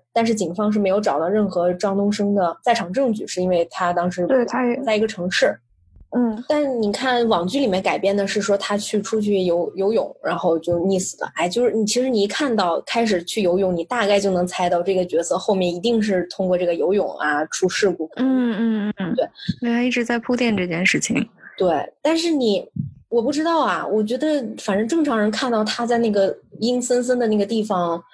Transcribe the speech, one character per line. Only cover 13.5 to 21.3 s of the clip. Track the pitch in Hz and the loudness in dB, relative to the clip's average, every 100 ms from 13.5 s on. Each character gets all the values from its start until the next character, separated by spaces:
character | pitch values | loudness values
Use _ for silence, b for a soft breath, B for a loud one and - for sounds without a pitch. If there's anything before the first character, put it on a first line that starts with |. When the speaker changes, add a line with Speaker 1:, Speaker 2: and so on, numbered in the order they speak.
| 180 | 2
Speaker 1:
泳， | 185 | 2
你 | 170 | 0
大 | 165 240 202 | -2 0 2
概 | 202 | 2
就 | 196 | 2
能 | 180 180 | 0 0
猜 | - 175 | 0 0
到 | 175 | 0
这 | 180 | 2
个 | 185 175 | 0 0
角 | 165 | 0
色 | 165 180 | 0 -2
后 | - | 0
面 | 196 180 | 0 0
一 | 175 | 0
定 | 220 226 | 0 0
是 | 214 185 175 | 2 0 -2
通 | - 185 | -2 0
过 | 180 | 0
这 | 175 | 0
个 | |
游 | 170 160 | 0 2
泳 | 202 156 - | 0 0 -2
啊， | 151 147 156 | -2 -2 -2
出 | - 185 | -2 -2
事 | - 196 | 0 0
故。 | 170 160 - | 0 -6 -2
Speaker 2:
嗯， | 262 262 240 208 226 220 208 | 0 2 0 0 0 0 -2
嗯， | 202 | -4
嗯。 | 185 | -4
Speaker 1:
对。 | - - - B B | -2 -4 -6 B B
Speaker 2:
对， | 240 | -2
他 | 233 | 0
一 | 247 | 0
直 | 240 | 0
在 | 233 233 | 0 -2
铺 | 233 247 | -2 0
垫 | 240 | 0
这 | 202 180 | 0 -2
件 | 165 | -2
事 | 185 - | 0 0
情。 | - - - | 0 -2 -4